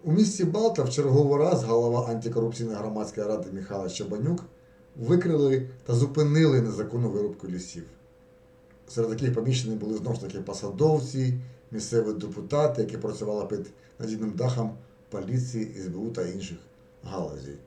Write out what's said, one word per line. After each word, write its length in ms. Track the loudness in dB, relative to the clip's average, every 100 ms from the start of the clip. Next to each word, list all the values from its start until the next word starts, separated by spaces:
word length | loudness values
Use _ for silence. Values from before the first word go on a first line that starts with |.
У 80 | 2
місті 320 | 4 4 2
Балта 380 | 0 2 2 2
в 80 | 0
черговий 480 | 2 4 6 6 6
раз 260 | 4 4
голова 420 | 4 4 4 2 0
антикорупційної 680 | -4 -2 0 0 -2 -6 -4
громадської 500 | -4 -4 -6 -4 -2
ради 200 | -2 -4
Михайло 360 | -8 -6 -6 -6
Щебанюк 560 | -6 -6 -2 0 0 -4 -20 -20 -20 -20 -8
викрили 720 | 4 4 4 4 4 4 0 -12 0
та 80 |
зупинили 680 | 2 4 4 4 6 6 6
незаконну 480 | 2 -2 -4 0 0
вирубку 380 | 0 -2 -4 -8
лісів. 360 | -8 -8 -14 -16 -20 -20 _ -20 _ _ _ _ -20 -8
Серед 220 | -2 0
таких 240 | 2 0
поміщені 420 | 2 2 0 0 -4
були 200 | -4 -4
знову 180 | -2
ж 60 | -4
таки 180 | -6 -8
посадовці, 960 | -8 -6 -6 2 4 4 0 0 0 0 -4 -18 -10
місцеві 420 | -10 0 0 2
депутати, 680 | -2 -6 -10 -2 2 2 2
які 140 | -2 -4
працювали 500 | -6 -6 -4 -4 -4
під 240 | -6 -8 -14 -20 _
надійним 340 | -8 -4 -4 -2
дахом 340 | 0 0 -2 -6 -18 -20 _
поліції, 640 | -10 -2 -2 -2 -4 -6 -8
С 100 | -8
Б 80 | -6
У 140 | -6
та 160 | -4 -4
інших 320 | -6 -10 -14 -18 _ _ _
галузей. 500 | -12 -8 -8 -8 -12 -16